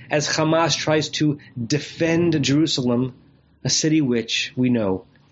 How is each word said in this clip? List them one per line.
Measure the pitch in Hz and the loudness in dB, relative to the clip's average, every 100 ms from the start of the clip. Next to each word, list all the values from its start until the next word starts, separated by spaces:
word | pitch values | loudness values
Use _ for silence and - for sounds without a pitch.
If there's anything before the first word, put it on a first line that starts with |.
| - | -4
as | 151 147 | -2 -2
Hamas | - 156 160 165 - | 0 2 2 2 0
tries | - 156 147 | 0 0 0
to | - 151 147 - 127 | -2 -2 -2 -8 -10
defend | 113 147 - - 165 165 170 156 | -4 -4 -4 -4 0 2 2 0
Jerusalem, | 127 143 160 - 123 120 127 - - _ _ _ | 2 2 2 0 0 0 -2 -8 -20 _ _ _
a | 139 | -4
city | - 160 156 | 0 2 2
which, | 135 120 113 - - - | 2 0 -2 -6 -6 -2
we | 123 | 0
know, | 120 101 95 - _ _ | 2 0 -2 -6 _ _